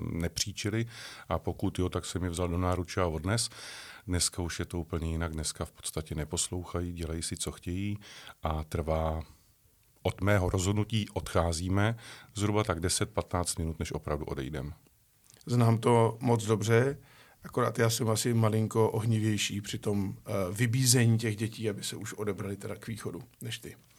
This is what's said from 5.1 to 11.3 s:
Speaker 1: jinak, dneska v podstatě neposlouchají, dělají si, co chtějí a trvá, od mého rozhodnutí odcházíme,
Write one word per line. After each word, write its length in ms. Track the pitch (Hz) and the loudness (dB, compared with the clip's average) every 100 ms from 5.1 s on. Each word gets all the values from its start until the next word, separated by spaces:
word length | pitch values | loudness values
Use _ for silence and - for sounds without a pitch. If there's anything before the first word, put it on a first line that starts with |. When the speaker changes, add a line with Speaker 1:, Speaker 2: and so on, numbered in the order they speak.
Speaker 1:
jinak, 220 | 80 85 | -2 -2
dneska 320 | 80 76 - | -4 -6 -6
v 80 | 80 | -8
podstatě 420 | - - 80 - | -8 -8 -6 -6
neposlouchají, 800 | 76 76 85 - 90 87 87 87 | -4 -4 -4 -4 -4 -4 -4 -4
dělají 300 | 85 80 82 | -4 -6 -4
si, 140 | - 90 | -6 -6
co 160 | - | -8
chtějí 460 | - 90 90 101 101 - - - - | -8 -6 -4 -2 -6 -10 -18 -20 -6
a 220 | 80 78 | -4 -2
trvá, 560 | 76 82 78 80 80 80 - - _ _ _ _ _ _ | -2 -4 0 0 0 -2 -6 -16 _ _ _ _ _ _
od 180 | - - | -2 0
mého 300 | 95 104 90 | 4 4 4
rozhodnutí 560 | 92 92 101 104 110 104 | 2 2 0 0 -2 -2
odcházíme, 840 | - - | -6 -2